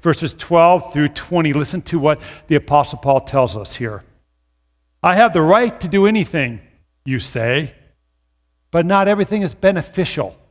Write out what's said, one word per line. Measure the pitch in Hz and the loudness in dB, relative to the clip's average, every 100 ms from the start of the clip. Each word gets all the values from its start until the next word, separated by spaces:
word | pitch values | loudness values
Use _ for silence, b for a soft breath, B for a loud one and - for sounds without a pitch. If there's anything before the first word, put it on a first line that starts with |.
verses | 170 151 160 - | 0 0 -4 -10
twelve | - 170 170 180 175 | 0 4 6 4 0
through | 147 147 | -2 -2
twenty. | 147 - 175 156 | -2 -4 -2 0
Listen | 143 143 185 | -2 -4 -6
to | - 170 | -4 0
what | 147 151 B B B | 0 0 B B B
the | 147 | -2
Apostle | - 147 139 135 | 2 0 0 -4
Paul | 139 135 | 0 0
tells | - 139 127 98 | 0 0 0 -2
us | 98 - | -12 -10
here. | 120 104 - _ _ _ _ _ _ _ _ _ | -10 -10 -18 _ _ _ _ _ _ _ _ _
I | 175 185 | 0 4
have | 233 | 4
the | 175 | 4
right | 156 208 240 233 | 4 4 2 -4
to | 175 | -4
do | 196 196 | 2 2
anything, | 220 185 165 127 113 _ _ _ _ | 2 -2 -2 -4 -6 _ _ _ _
you | - 131 | -6 -6
say, | - 123 113 131 151 - _ _ _ _ _ _ _ _ _ | -4 -4 -2 -2 -2 -12 _ _ _ _ _ _ _ _ _
but | 170 170 | -2 0
not | 196 196 | 2 2
everything | 208 196 214 | 0 -2 -2
is | 190 | -4
beneficial. | - 190 190 - - 175 - 101 - _ | 0 0 0 -6 -4 -4 -4 -8 -10 _